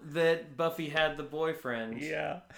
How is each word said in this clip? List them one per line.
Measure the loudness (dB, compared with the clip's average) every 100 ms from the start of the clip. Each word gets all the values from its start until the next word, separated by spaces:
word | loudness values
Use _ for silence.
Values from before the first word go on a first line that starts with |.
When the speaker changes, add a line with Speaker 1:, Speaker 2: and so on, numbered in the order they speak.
Speaker 1:
that | -4 2 4 4 0 0
Buffy | 0 0 0
had | 2 2 2
the |
boyfriend. | -4 0 0 0 -2 -2 -4 -6
Speaker 2:
Yeah. | -4 -2 -4 -6 -10